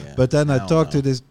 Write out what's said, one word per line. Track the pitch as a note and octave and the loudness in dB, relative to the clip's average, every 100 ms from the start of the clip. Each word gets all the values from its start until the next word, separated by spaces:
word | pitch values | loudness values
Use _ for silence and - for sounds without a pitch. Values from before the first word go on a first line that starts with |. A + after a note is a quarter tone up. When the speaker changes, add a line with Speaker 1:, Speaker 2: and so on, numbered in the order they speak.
Speaker 1:
yeah. | C#2+ - | -8 0
Speaker 2:
But | B2+ | 0
then | D3 D3 | 2 2
I | C3+ | 0
Speaker 1:
Hell | G2 | 0
Speaker 2:
talked | D#3+ D#3 | 0 0
Speaker 1:
no. | D3 | 0
Speaker 2:
to | C3+ | -2
this, | B2+ - | -4 -8